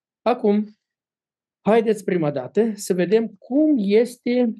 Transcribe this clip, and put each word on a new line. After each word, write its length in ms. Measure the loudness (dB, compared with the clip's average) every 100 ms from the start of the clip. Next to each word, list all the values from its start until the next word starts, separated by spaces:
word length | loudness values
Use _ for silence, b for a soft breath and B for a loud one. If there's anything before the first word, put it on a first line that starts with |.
| _ _
Acum, 440 | -4 0 0 0 -2 _ _ _ _ _ _ _ _ _
haideți 420 | 0 2 2 -2
prima 280 | -2 -2 -2
dată 400 | -4 -4 -2 -2 -4
să 180 | -4
vedem 340 | -2 0 0 0 -8
cum 360 | -4 0 2 2
este 760 | 2 2 2 -4 -2 0 0